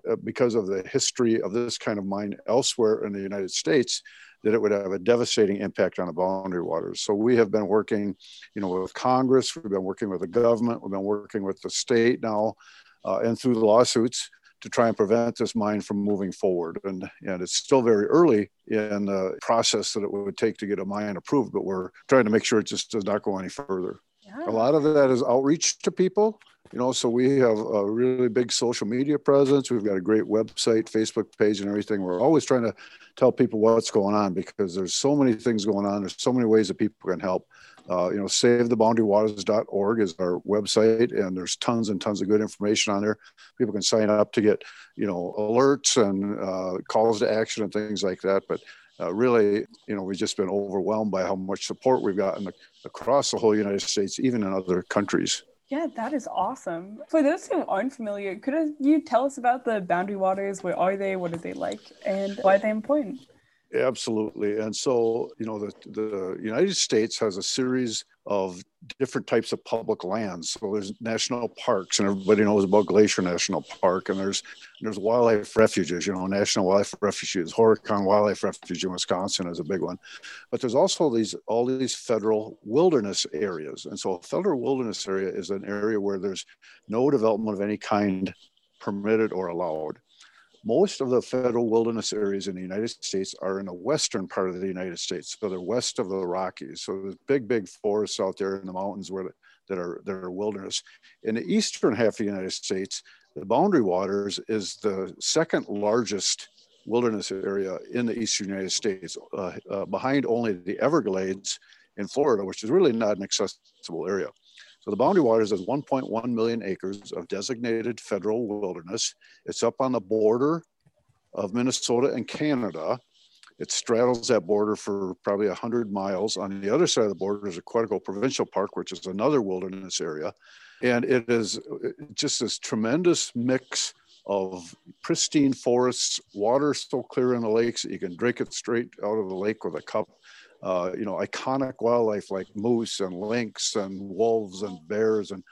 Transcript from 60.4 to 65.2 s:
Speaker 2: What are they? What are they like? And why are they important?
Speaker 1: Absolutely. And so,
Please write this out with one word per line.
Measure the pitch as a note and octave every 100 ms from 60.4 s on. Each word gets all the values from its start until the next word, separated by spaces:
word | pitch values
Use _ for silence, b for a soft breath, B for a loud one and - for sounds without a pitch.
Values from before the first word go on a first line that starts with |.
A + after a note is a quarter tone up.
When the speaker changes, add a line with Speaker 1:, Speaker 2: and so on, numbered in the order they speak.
| G3 G3
Speaker 2:
What | F3+ -
are | F3+ G3
they? | G3 F#3+
What | F3
are | E3+
they | F3
like? | F#3 F#3+ G#3 - - -
And | G3 G3 G3+
why | G3 G3
are |
they | G#3+
important? | G#3+ G#3+ D4 G#3 C4 - b b b _
Speaker 1:
Absolutely. | B2+ B2+ B2 - A2 G#2+ - G#2 G#2+
And | A2
so, | G#2 C#3+ B2 A2+ A#2